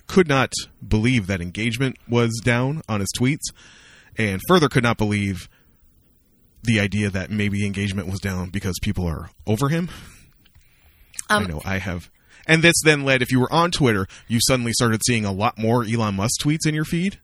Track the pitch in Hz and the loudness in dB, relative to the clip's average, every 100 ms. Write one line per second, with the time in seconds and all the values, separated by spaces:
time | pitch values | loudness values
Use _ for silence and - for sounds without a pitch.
0 | - - 170 139 120 - - _ 107 107 | 0 2 4 2 0 -4 -10 _ -2 0
1 | 113 131 90 95 87 87 117 117 131 - | 2 2 0 -4 -4 -4 -4 -2 -4 -4
2 | - 120 117 113 123 120 131 156 - 107 | -2 2 2 0 0 0 0 -4 -4 -4
3 | 95 - 123 - - - - - - - | -2 0 0 0 -6 -14 -20 -20 -20 -20
4 | - - 107 95 - 180 143 131 120 113 | -12 -4 -2 -2 4 4 4 2 0 0
5 | 107 104 101 90 - _ _ _ _ _ | 0 0 -2 -4 -10 _ _ _ _ _
6 | _ _ _ _ _ _ - 110 101 101 | _ _ _ _ _ _ 0 2 2 0
7 | 104 95 90 104 101 101 101 98 101 98 | -2 -2 -4 -2 -2 -2 -4 -2 -4 -4
8 | 92 95 98 92 90 98 101 90 107 95 | -6 -6 -4 -4 -4 -4 -4 -4 -2 -2
9 | 87 71 85 - - 107 139 165 175 - | -2 -4 -8 -10 -4 0 0 0 -4 -8
10 | - - - _ _ _ _ _ _ _ | -18 -20 -20 _ _ _ _ _ _ _
11 | - - - 208 196 76 - 95 95 87 | -18 -14 -2 0 0 -6 -4 -4 -4 -6
12 | - _ _ - - 160 170 165 156 147 | -10 _ _ -12 0 4 6 4 4 2
13 | 139 131 123 127 123 151 170 170 131 104 | 2 0 2 2 2 2 2 2 2 2
14 | 95 - - 113 - 131 117 113 120 110 | -2 -8 -4 0 2 2 0 0 2 2
15 | - 117 104 95 110 - 110 123 110 117 | 0 0 0 -2 -2 0 0 0 0 0
16 | 107 98 104 - 147 156 156 156 156 170 | 0 0 -2 0 -2 0 -2 -2 -2 -2
17 | 190 - | -4 -6